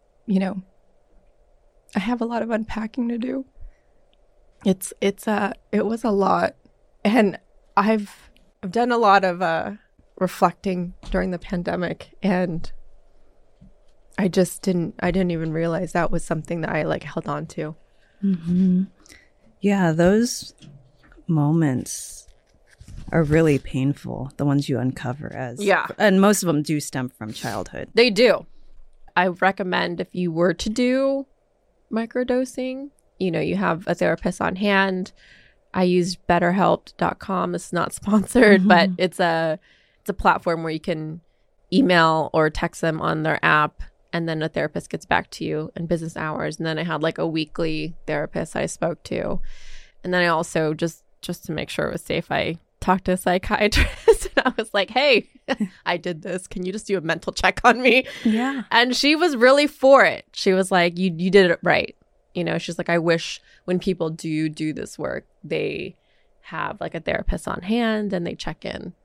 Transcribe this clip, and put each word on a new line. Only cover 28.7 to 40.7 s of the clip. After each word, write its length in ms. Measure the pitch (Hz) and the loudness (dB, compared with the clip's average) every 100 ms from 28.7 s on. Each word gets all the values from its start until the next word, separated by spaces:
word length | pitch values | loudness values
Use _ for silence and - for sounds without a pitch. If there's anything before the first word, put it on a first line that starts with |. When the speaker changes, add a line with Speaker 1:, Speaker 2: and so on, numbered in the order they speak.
| - - - - - | -20 -20 -20 -6 0
Speaker 1:
I 120 | 185 | 0
recommend 720 | 175 185 190 185 170 175 175 | 2 0 0 -2 -2 -2 -4
if 80 | 175 | -8
you 180 | 180 180 | -4 -2
were 220 | 160 180 | 2 2
to 140 | 170 220 | 0 -4
do 560 | 220 247 262 269 277 277 _ _ _ _ _ - | 0 0 2 0 -2 -6 _ _ _ _ _ -8
microdosing, 960 | 226 226 247 247 254 262 - 254 262 277 _ _ - | -6 -4 -4 0 0 -2 -6 -8 -8 -12 _ _ -6
you 120 | 185 | -4
know, 100 | 165 | -2
you 160 | 156 185 | -2 -2
have 300 | 180 165 185 | 0 -2 -2
a 80 | |
therapist 460 | 175 175 165 - 185 | 0 0 0 -4 -4
on 160 | 175 185 | -4 -2
hand. 560 | 208 196 196 185 190 - _ - _ _ _ | 2 2 2 -2 -6 -12 _ -20 _ _ _
I 120 | - | 0
use 320 | 185 180 175 175 - | 2 2 0 -2 0
betterhelp 680 | 175 170 196 170 170 - - | 2 2 2 2 2 -2 -4
dot 220 | 175 - | -4 -4
com. 360 | - 185 180 | -6 -4 -4
It's 180 | 175 - | -6 -6
not 200 | 170 - | -4 -4
<laughs> 80 | - | -6
sponsored, 680 | - 214 185 240 214 190 190 | 0 0 2 6 8 8 8
but 240 | 175 180 | 6 6
Speaker 2:
Mm-hmm. 40 | 180 | 2
Speaker 1:
it's 180 | 180 - | -2 0
a, 380 | 175 165 165 156 _ _ _ _ | 0 0 0 -4 _ _ _ _
it's 100 | - | -8
a 40 | |
platform 480 | 196 190 175 - 165 | 0 2 2 0 -2
where 100 | 165 | -2